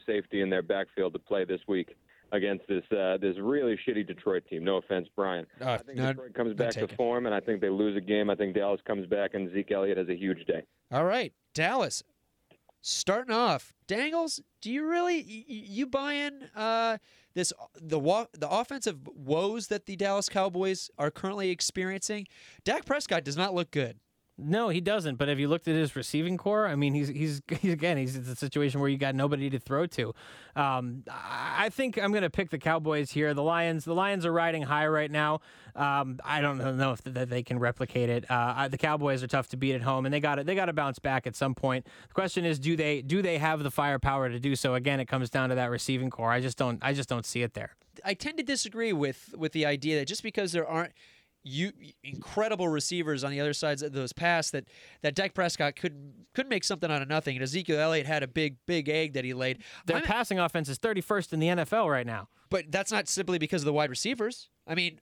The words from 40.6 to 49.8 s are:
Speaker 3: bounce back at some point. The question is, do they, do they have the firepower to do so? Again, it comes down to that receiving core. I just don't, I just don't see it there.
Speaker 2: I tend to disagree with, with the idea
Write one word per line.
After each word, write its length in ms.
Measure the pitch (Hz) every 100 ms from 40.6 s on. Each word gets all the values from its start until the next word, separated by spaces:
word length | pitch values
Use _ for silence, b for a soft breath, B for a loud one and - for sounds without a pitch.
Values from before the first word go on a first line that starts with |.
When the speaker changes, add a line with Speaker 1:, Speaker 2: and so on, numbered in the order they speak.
| 180
Speaker 3:
bounce 280 | 151 139 123
back 280 | 139 131 127
at 80 | -
some 180 | 135
point. 320 | 127 135 127 B B B
The 60 |
question 320 | - 190 185 170
is, 140 | 147
do 180 | 143 165
they, 240 | 151 147
do 200 | 135 185
they 180 | 185 160
have 220 | 156 156
the 100 | 143
firepower 580 | - 143 135 139 139 127
to 100 | 120
do 160 | 139 135
so? 200 | 135 127
Again, 260 | 127 139
it 80 | 127
comes 200 | 135 123
down 200 | 139 127
to 60 | 131
that 140 | 123
receiving 400 | 120 - 131 127
core. 220 | - 113
I 80 | 123
just 180 | 127 -
don't, 220 | 127 117
I 120 | 131
just 160 | 139 131
don't 160 | 120 -
see 160 | 120
it 140 | 120 -
there. 200 | 110 - _ - 190
Speaker 2:
I 80 |
tend 240 | 196 294 320
to 60 |
disagree 500 | 262 269 220 220 226
with, 420 | 165 139 131 - -
with 140 | 160
the 140 | 160 147
idea 340 | 143